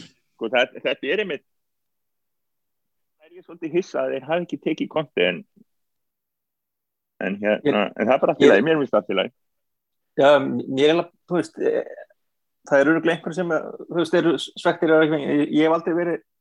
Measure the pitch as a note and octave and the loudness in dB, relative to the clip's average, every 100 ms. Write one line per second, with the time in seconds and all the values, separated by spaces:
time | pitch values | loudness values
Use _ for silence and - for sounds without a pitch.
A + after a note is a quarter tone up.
0 | - _ _ - A2+ B2 B2+ - C3+ B2 | -16 _ _ -10 -2 -2 -2 -4 -8 -6
1 | C3 G3 G3 C#3 _ _ _ _ _ _ | -4 -4 -4 -8 _ _ _ _ _ _
2 | _ _ _ _ _ _ _ _ _ _ | _ _ _ _ _ _ _ _ _ _
3 | _ _ D#3 F3 E3 F3 D#3+ E3+ - C#3 | _ _ _ -20 -20 -12 -4 -2 -2 -4
4 | C3 C3+ C3 F3 E3+ - - D#3+ - D#3+ | -4 -4 -4 -4 -4 -6 -4 -4 -4 -4
5 | D3 - F2+ - - _ _ _ _ _ | -4 0 0 0 -10 _ _ _ _ _
6 | _ _ _ _ _ _ _ _ _ _ | _ _ _ _ _ _ _ _ _ _
7 | _ - G2 G2+ G#2 G#2+ C#3+ G#2 G2 - | _ -10 -8 -2 -2 0 0 0 -2 -2
8 | G#2+ C3+ F3 D#3 C#3 G2 D3+ D#3 C3 G#2+ | 0 0 0 4 4 6 4 0 0 -2
9 | - F#2+ G2 - _ _ _ _ _ _ | -2 -2 -4 -8 _ _ _ _ _ _
10 | _ - C#3 C#3+ C3+ B2 - C3+ D3 E3+ | _ 2 4 4 2 -4 -4 2 2 2
11 | E3+ _ - F3 - - - A#2+ - - | -2 _ -6 -4 -4 -4 -2 -2 -4 -12
12 | - _ _ _ _ _ - C#3 C#3 E3 | -20 _ _ _ _ _ 0 2 4 2
13 | E3 E3 F3+ E3 E3+ D#3 - - - E3 | 0 -2 -4 -6 -2 -4 -6 -12 -6 -4
14 | E3 F3 E3 C#3 - - F3 E3 E3 D#3+ | 0 2 2 0 -4 -4 -4 0 2 4
15 | D#3 D#3 C#3 D3 D3 D3+ D#3+ E3 E3+ E3 | 4 0 -2 -2 0 2 2 0 -2 -2
16 | F3 E3 _ _ | -2 -6 _ _